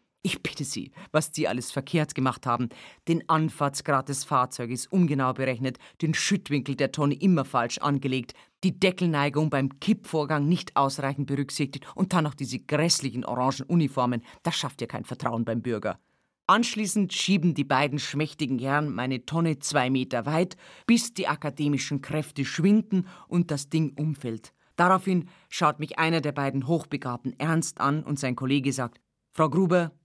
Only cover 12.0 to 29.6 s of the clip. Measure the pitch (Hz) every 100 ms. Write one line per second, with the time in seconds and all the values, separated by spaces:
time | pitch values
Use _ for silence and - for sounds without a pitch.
12 | 185 180 147 - 131 127 - 151 170 -
13 | 139 120 - 120 131 135 - 175 139 -
14 | 123 120 - - 170 - 139 - 117 110
15 | - 123 120 117 117 113 120 107 107 -
16 | _ _ _ _ - 208 - 214 202 214
17 | 185 - - 196 170 147 139 135 143 143
18 | - 143 151 - 135 127 135 147 151 101
19 | 131 131 - 165 165 147 - 147 127 131
20 | 131 120 127 160 185 - - - - 233
21 | - - - 147 147 143 147 139 - 139
22 | - 156 143 - 131 - 190 214 - 190
23 | 180 - - 175 175 143 - 160 151 143
24 | 151 143 120 110 - _ _ - 180 185
25 | 190 180 - - _ - 156 147 156 -
26 | 160 165 147 143 135 135 127 165 - 143
27 | 127 120 131 - 127 160 - - 139 151
28 | - 139 131 120 131 139 135 135 120 -
29 | _ _ _ - 156 156